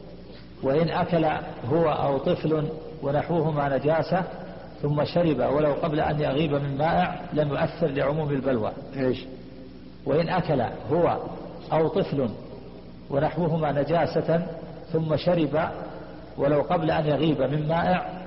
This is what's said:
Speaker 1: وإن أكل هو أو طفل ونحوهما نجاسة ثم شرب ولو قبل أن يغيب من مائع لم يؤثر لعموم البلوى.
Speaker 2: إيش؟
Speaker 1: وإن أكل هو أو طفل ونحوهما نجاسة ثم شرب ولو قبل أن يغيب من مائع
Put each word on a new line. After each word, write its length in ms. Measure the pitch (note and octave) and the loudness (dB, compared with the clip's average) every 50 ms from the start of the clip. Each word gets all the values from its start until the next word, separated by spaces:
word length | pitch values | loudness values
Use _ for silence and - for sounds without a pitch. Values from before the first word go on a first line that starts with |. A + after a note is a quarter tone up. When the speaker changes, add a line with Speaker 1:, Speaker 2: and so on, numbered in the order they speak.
| - - - - - - - - - - - - - | -16 -16 -16 -16 -16 -16 -18 -18 -18 -18 -10 -4 -2
Speaker 1:
وإن 260 | C3 C3+ D#3 E3 D#3 | 0 2 2 2 2
أكل 360 | D3+ F3 F3 - E3+ D#3+ F3+ F#3+ - - - - - - - | 0 0 0 2 2 2 2 2 0 -2 -4 -8 -10 -8 -2
هو 240 | A2+ D3 E3+ E3 D3+ | 0 2 4 4 4
أو 280 | C#3 - - C#3+ C#3 | 2 2 2 2 0
طفل 500 | C3+ - A2 A#2 - - D3+ D#3 D#3 D3+ D#3 - - - - - - - | 2 2 0 0 0 2 2 2 2 0 -2 -4 -8 -10 -12 -10 -6 -2
ونحوهما 760 | C#3 C#3+ D3 C3 - E3+ E3+ D3 D#3+ D3+ D3 C#3+ C#3+ C#3 | 0 0 0 0 2 0 2 2 2 2 0 0 2 0
نجاسة 460 | C3 C3 D3 D#3+ D#3+ C#3+ - F3 F#3 F3+ - - - - - - - - - - - | 2 2 2 2 2 2 2 2 0 0 -2 -6 -10 -12 -12 -12 -14 -14 -14 -8 -4
ثم 240 | - D3 D3 D3 C#3+ | -2 0 2 2 0
شرب 480 | D3 - E3+ F3 E3 D3 B2 B2 B2 C3+ | 2 2 4 4 4 4 2 2 2 4
ولو 200 | D3+ D3+ D3 C#3 | 4 4 2 2
قبل 260 | - - D#3+ D3 D3+ | 2 0 0 0 0
أن 220 | D3 D#3 D3+ D3 | 0 0 0 0
يغيب 300 | D3+ C#3 C3+ D3 E3 D3 | 0 0 2 2 2 2
من 260 | C#3+ C#3 C#3+ C#3+ C3+ | 0 0 0 -2 0
مائع 520 | C3+ D3+ E3 E3+ F3 F3+ - - - - - - | 0 2 2 4 2 2 0 -2 -6 -8 -2 0
لم 160 | D3 D3+ C#3+ | 0 0 2
يؤثر 380 | C#3 C#3+ E3 C#3+ - - E3+ | 0 0 -2 -2 0 0 0
لعموم 420 | D3+ C3+ C#3 C#3 C#3 D3+ D#3+ D#3 C#3+ | 0 2 0 0 0 0 0 0 0
البلوى. 420 | C#3+ C3+ B2 C3+ B2+ A2+ G#2+ G2+ - - - - - | 0 0 2 2 2 2 0 -2 -4 -6 -10 -10 -4
Speaker 2:
إيش؟ 280 | C3+ C3 B2+ A#2 - - - - - - - - - - - - - - - - - - | 0 0 0 0 0 -4 -10 -14 -14 -14 -16 -16 -16 -16 -16 -16 -18 -18 -18 -18 -8 -2
Speaker 1:
وإن 240 | C#3 C3+ D#3+ E3+ D#3+ | 2 2 2 2 2
أكل 320 | F3 F#3 - - D3+ C3 A2+ G#2+ - - - A2 | 0 0 2 2 2 2 0 0 -4 -6 -4 0
هو 280 | C#3+ F3 E3+ C#3 A2 - - - - - - - - - - - | 2 4 4 4 2 0 -4 -6 -10 -10 -12 -12 -12 -12 -6 0
أو 160 | D3+ D#3 E3 | 2 2 2
طفل 420 | D3 - G3 E3+ - - C#3 C3 G#2+ G2+ - - - - - - - - - - - - - - - | 2 2 0 0 0 0 0 0 0 -2 -6 -12 -14 -14 -14 -14 -16 -16 -16 -16 -16 -18 -16 -8 -2
ونحوهما 640 | C3+ C#3 D3+ D#3 - D#3 F3 D#3 D#3+ E3 D#3 D3 C#3 C#3+ | 0 2 2 2 0 0 0 0 2 2 2 2 2 2
نجاسة 680 | C#3 C#3 E3 E3+ D3+ - - E3+ - - D#3+ E3+ F3+ - - - - - - - - - - | 2 2 2 2 2 2 0 0 2 2 2 2 0 -2 -8 -10 -12 -12 -14 -14 -6 -2 -2
ثم 220 | D#3+ D#3+ D#3 D#3 | 0 2 2 0
شرب 540 | C3+ - F3+ F3+ E3+ D#3 C3+ C#3+ D#3 F3 - - - - - - - - - - - - - - | 2 2 2 4 4 2 2 2 0 0 -2 -4 -8 -10 -10 -12 -12 -14 -14 -14 -16 -16 -12 -4
ولو 240 | - C3+ C#3+ D3+ D3 | 0 2 4 4 4
قبل 300 | C3+ - F3+ F3+ D#3+ D#3 | 2 2 0 2 2 2
أن 140 | D#3+ D#3+ D3+ | 2 2 2
يغيب 360 | D3+ C#3+ C3 D#3 E3 B2+ B2 | 2 2 4 4 2 4 2
من 260 | C3 B2+ C#3+ D#3 D3+ | 2 0 0 0 0
مائع 520 | D3+ E3 E3+ E3+ F3 F3+ E3+ - - - - - | 0 2 2 2 2 2 2 0 -4 -8 -10 -10